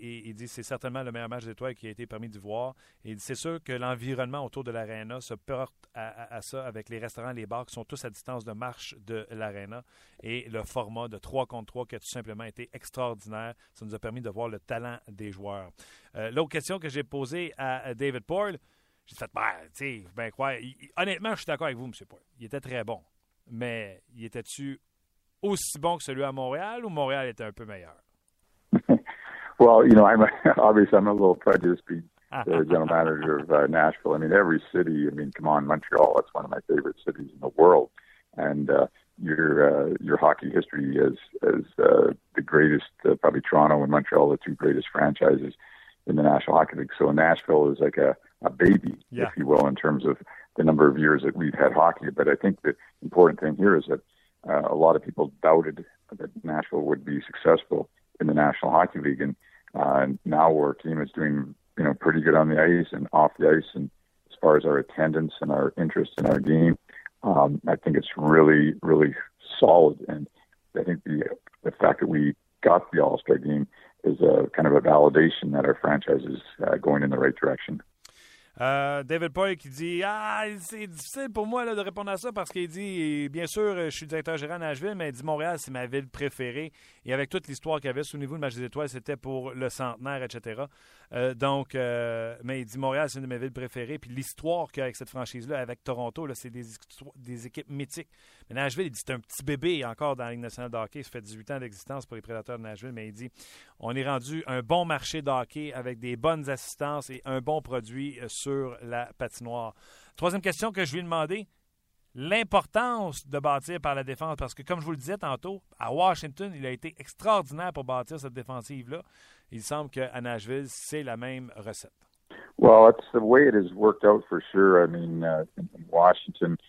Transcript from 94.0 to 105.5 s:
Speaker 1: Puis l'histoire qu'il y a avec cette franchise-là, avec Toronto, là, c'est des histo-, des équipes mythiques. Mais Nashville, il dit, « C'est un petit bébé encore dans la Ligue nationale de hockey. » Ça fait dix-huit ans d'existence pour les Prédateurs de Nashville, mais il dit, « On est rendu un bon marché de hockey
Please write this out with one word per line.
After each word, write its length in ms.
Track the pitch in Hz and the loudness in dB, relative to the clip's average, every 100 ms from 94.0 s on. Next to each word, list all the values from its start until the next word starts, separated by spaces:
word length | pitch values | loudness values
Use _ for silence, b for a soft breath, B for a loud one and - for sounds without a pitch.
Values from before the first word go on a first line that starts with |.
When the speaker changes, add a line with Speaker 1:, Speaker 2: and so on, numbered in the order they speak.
Speaker 1:
Puis 100 | 123 | -12
l'histoire 600 | 123 131 - 156 170 151 | -14 -12 -10 -6 -4 -6
qu'il 80 | 139 | -8
y 20 | |
a 20 | |
avec 120 | 127 - | -10 -10
cette 140 | 123 | -16
franchise-là, 500 | 131 120 123 120 143 | -12 -12 -14 -10 -10
avec 240 | 123 123 | -10 -12
Toronto, 420 | - 123 120 160 151 | -10 -8 -10 -10 -12
là, 80 | |
c'est 160 | 120 123 | -14 -16
des 180 | 120 113 | -18 -18
histo-, 440 | 107 _ - 135 | -20 _ -20 -20
des 320 | 135 120 120 120 | _ -18 -16 -14
équipes 240 | - 139 | -16 -12
mythiques. 400 | 139 139 165 - _ _ _ _ | -12 -12 -14 -18 _ _ _ _
Mais 80 | 123 | -8
Nashville, 300 | 139 123 180 | -6 -6 -8
il 40 | |
dit, « 100 | 110 - | -8 -10
C'est 60 | |
un 80 | 127 | -12
petit 240 | - - | -12 -12
bébé 400 | 139 143 165 160 | -8 -6 -4 -4
encore 320 | 120 113 147 127 | -6 -6 -6 -6
dans 80 | |
la 80 | 120 | -8
Ligue 80 | 120 | -10
nationale 300 | 117 - 123 | -14 -12 -10
de 60 | 117 | -8
hockey. » 260 | 107 147 | -10 -12
Ça 60 | 131 | -16
fait 100 | 123 | -16
dix-huit 280 | 104 107 110 | -16 -18 -12
ans 80 | 139 | -12
d'existence 460 | 123 101 - 139 - | -12 -16 -14 -14 -14
pour 100 | 113 | -18
les 60 | |
Prédateurs 360 | - 113 107 120 | -12 -14 -12 -14
de 60 | |
Nashville, 280 | 110 101 127 | -14 -16 -16
mais 140 | 117 107 | -14 -16
il 60 | |
dit, « 180 | 104 123 b b b b b | -16 -18 b b b b b
On 160 | 113 | -8
est 120 | 131 135 | -6 -4
rendu 360 | 131 123 160 143 | -6 -6 -12 -8
un 140 | 127 | -8
bon 220 | 120 175 | -2 -2
marché 380 | 170 143 - 160 | -2 -6 -6 -8
de 80 | 143 | -4
hockey 420 | 131 120 | -4 -6